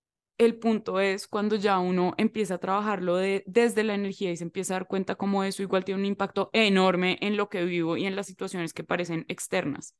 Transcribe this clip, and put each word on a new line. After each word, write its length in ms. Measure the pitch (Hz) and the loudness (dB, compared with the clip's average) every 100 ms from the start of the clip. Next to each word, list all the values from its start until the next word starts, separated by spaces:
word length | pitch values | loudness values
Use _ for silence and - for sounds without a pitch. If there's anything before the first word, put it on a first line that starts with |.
| _ _ _ - | _ _ _ 2
El 220 | 233 233 | 2 4
punto 400 | 226 220 - 185 | 2 2 0 0
es 280 | 196 190 - | 0 0 -4
cuando 280 | 214 208 214 | -2 0 2
ya 240 | 208 190 | 2 2
uno 340 | 180 180 180 - | 2 2 2 2
empieza 360 | 220 220 190 | 0 0 -2
a 60 | 180 | -2
trabajarlo 560 | 185 196 214 196 180 180 | -2 -2 0 -2 0 0
de, 280 | 190 196 190 | 0 -2 0
desde 360 | 196 240 208 | 2 2 2
la 120 | 220 202 | 0 0
energía 360 | 196 190 190 | -4 -4 -4
y 60 | 170 | -4
se 60 | |
empieza 320 | 170 196 185 185 | -6 -6 -4 -4
a 40 | |
dar 80 | 180 | -2
cuenta 280 | 190 190 190 | -4 -2 -2
cómo 280 | 196 196 | 0 0
eso 200 | 190 190 | 0 -2
igual 200 | 196 190 | 0 0
tiene 160 | 190 196 | 0 -2
un 60 | 196 | -2
impacto 460 | 196 196 - 190 | -2 -2 -2 0
enorme 640 | 226 220 190 185 180 180 - | 2 4 6 6 4 0 0
en 160 | 208 208 | -2 -2
lo 120 | 202 | -2
que 160 | 202 175 | -2 -2
vivo 320 | 175 165 156 | 0 0 0
y 80 | 196 | -2
en 100 | 190 | -4
las 120 | 196 | -8
situaciones 440 | 185 190 185 165 | -8 -6 -6 -6
que 120 | - | -8
parecen 420 | 165 175 175 165 - | -4 -2 -2 -4 -6
externas. 680 | 180 - 190 156 - - | -10 -4 -2 -2 -6 -10